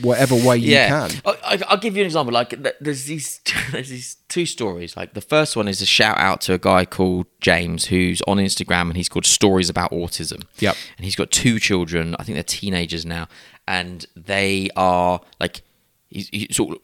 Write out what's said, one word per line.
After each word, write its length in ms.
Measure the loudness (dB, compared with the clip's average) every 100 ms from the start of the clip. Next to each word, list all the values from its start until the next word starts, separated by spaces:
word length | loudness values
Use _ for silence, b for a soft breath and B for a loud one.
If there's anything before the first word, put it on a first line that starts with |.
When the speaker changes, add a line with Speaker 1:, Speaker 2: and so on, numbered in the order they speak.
Speaker 1:
whatever 340 | 0 4 4 6
way 220 | 6 4
you 140 | 4
Speaker 2:
Yeah. 360 | 4 4 2 -2
Speaker 1:
can. 120 | -4 -2
Speaker 2:
I, 60 | -2
I, 160 | -2 -2 0
I'll 100 | 0
give 180 | 0 0
you 60 |
an 20 | 0
example. 280 | 0 0
Like, 160 | 0 0
th-, 240 | -4 -6 -4
there's 240 | -6 -6 -6
these, 360 | -8 -8 -8 -6 -4
<laughs> 160 | -4
there's 180 | -8 -8
these 260 | -12 -14 -16 -6
two 160 | -4 -4
stories. 500 | -2 -4 -4 -10 -10
Like, 160 | -10
the 80 | -10
first 340 | 0 2 2 0
one 120 | -2
is 140 | 0
a 40 | 2
shout 320 | 2 2 2
out 240 | 2 0
to 120 | 0
a 40 | 0
guy 280 | 4 4 2
called 420 | 2 2 2 -4 -2
James, 440 | 2 2 0 -4 0
who's 360 | 2 2 0 0
on 100 | 0
Instagram, 460 | 0 -2 0 0 0
and 80 | -2
he's 140 | -2
called 160 | 0 2
Stories 440 | 4 6 4 2
About 220 | 0 -2
Autism. 520 | -2 -6 -6 -8 -10 -14 -2
Speaker 1:
Yep. 160 | -2 -2 B B
Speaker 2:
And 80 | -6
he's 100 | -4
got 140 | -2
two 280 | 2 2 2
children. 560 | 2 0 0 -2 -2 -6
I 40 |
think 120 | -6 -8
they're 80 |
teenagers 640 | -6 -6 -4 -2 -2 -6 -6
now, 220 | -8 -10 b b b -4
and 380 | -4 -4 -10 -16 -16
they 540 | -2 0 2 0 -2 2
are, 440 | 4 4 2 0 -4 -6
like, 220 | -6 -6 _ _ _ _ _
he, 180 | -12 -8
he 160 | -8 -4
sort 200 | -2 -2
of, 0 | -4